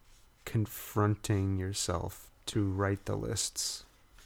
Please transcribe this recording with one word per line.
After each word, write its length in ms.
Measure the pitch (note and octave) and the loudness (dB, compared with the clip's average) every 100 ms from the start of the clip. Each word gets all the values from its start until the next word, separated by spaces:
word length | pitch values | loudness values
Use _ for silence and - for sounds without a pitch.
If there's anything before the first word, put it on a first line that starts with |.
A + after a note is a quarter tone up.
| - - - _ - | -20 -20 -20 _ -2
confronting 1120 | A#2 G#2 - - A2 G#2 G#2+ - G#2 G2 F#2+ | 0 0 -4 -2 4 4 4 2 2 2 0
yourself 720 | F#2 G2 - F2 F2 - - - - | -2 -2 -2 -2 -2 -8 -18 -14 -4
to 160 | A2+ | 0
write 420 | G2 F#2+ G2 G2 - | 2 2 2 0 -2
the 100 | G#2 | -4
lists. 680 | A2 A2 - - - - - _ _ - | -2 -2 -2 -2 -4 -6 -12 _ _ -20